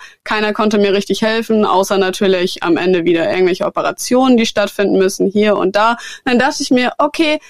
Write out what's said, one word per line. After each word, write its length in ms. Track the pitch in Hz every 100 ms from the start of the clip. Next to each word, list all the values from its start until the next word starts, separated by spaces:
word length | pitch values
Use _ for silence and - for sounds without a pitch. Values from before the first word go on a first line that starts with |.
| - -
Keiner 280 | - 214 214
konnte 240 | 214 214 208
mir 160 | 202
richtig 300 | 196 - 196
helfen, 420 | 220 226 226 220
außer 320 | 208 185 196 196
natürlich 640 | 185 190 196 185 180 -
am 140 | 170 165
Ende 280 | 180 180
wieder 260 | 165 165 160
irgendwelche 340 | 175 180 -
Operationen, 720 | - - 160 - - 247 262 240
die 80 |
stattfinden 540 | 226 - 202 - 196 190
müssen, 280 | 190 - 190
hier 300 | 208 214 -
und 180 | 190
da. 220 | 202 226 233 - - 247
Dann 120 | 247
dachte 240 | 262 285
ich 80 | 285
mir, 220 | 247 247 -
okay, 400 | 302 - 311 302